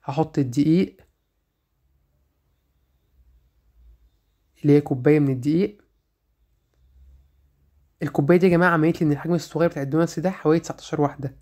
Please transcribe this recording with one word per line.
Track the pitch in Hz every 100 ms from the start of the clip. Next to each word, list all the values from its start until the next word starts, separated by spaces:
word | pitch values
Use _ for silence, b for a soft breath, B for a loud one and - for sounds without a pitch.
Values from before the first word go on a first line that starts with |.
هحط | - 139 156 -
الدقيق | 127 123 156 170 185 _ _ _ _ _ _ _ _ _ _ _ _ _ _ _ _ _ _ _ _ _ _ _ _ _ _ _ _ _ - - _ _ _ _ _ _
اللي | 147
هي | 143
كوباية | 147 131 135 151
من | 143
الدقيق. | 127 127 165 208 - _ _ _ _ _ _ _ _ _ _ _ _ - - _ _ _ _ _ _ _ _
الكوباية | 151 - 143 175
دي | 185
يا |
جماعة | 170 180
عملت | 165 156 160
لي | 160
من |
الحجم | 143 160
الصغير | 170 - 151 170
بتاع | 160
الدوناتس | 139 156 170 -
ده | 170
حوالي | 185 151 165
تسعتاشر | - - - 147
واحدة | 143 - 135 -